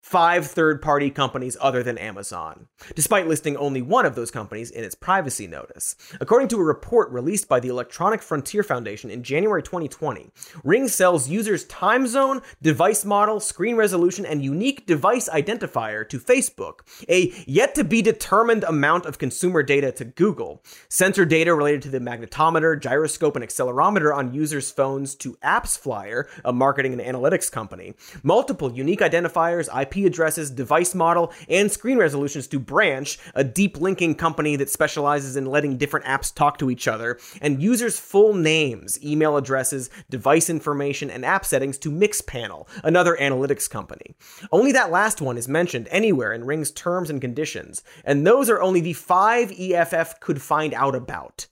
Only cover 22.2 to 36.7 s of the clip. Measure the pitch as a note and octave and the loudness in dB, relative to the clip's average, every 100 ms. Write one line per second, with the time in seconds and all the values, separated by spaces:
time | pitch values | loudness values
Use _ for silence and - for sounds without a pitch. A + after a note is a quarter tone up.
22.2 | A#2 - D#3 E3 D#3+ D3 B2+ C3+ D#3 - | -12 0 2 4 2 0 0 0 0 0
23.2 | D3+ C#3+ A2+ - B2+ B2 F3 G#3 D3+ C#3+ | 0 0 -8 -4 -2 2 4 4 2 2
24.2 | B2+ C3+ D#3 D3 - - C3+ C#3 C#3 - | -2 -2 -4 -4 -6 -2 0 0 -6 -10
25.2 | C3 - C#3 G#3 - - C3+ G#2+ G2 A#2 | -12 -4 0 0 0 -6 -4 -8 -6 -6
26.2 | - - - B2 C3+ C#3 C3 B2 A2+ B2+ | -6 -6 -4 2 2 2 -2 -4 -6 0
27.2 | C3+ F#3 - - G#2+ F2+ F2+ - - - | 2 2 -2 -8 -10 -14 -18 -18 -20 -4
28.2 | C3+ G3+ - G3+ C3+ A#2+ C#3 G3+ F3 E3+ | 2 4 2 -4 -4 -2 -2 2 2 2
29.2 | E3+ E3+ E3 F3 D#3 B2+ - G3 F#3+ D3 | 0 0 0 0 -2 -4 -4 0 0 2
30.2 | D#3+ D#3 D3 B2+ A#2+ D3+ F3 F#3 E3 E3+ | 0 0 -6 -6 2 2 2 2 2 2
31.2 | E3+ - - F3+ G#3 G#3 B3 C4 E3+ C#3 | 0 -4 0 2 2 0 0 2 2 2
32.2 | C#3+ C#3+ B2+ C#3+ C3 D3 G3 C3 C#3+ - | -4 -6 -6 -6 0 2 2 0 -6 -10
33.2 | - D#3+ C#3+ C#3 G3 - F3+ F#3 E3+ D3+ | -6 -2 -2 0 -2 0 -2 0 0 0
34.2 | E3 D3+ D3+ C#3+ C3+ - D3+ - C#3+ D3 | -2 0 -2 0 -2 0 -2 0 0 0
35.2 | C3+ C3+ C3 C#3+ C#3+ B2+ C#3 D#3 C#3+ C3+ | -2 -6 -4 -2 -2 -2 -2 -4 -2 -4
36.2 | - - D3 - C3+ | -4 0 0 2 -4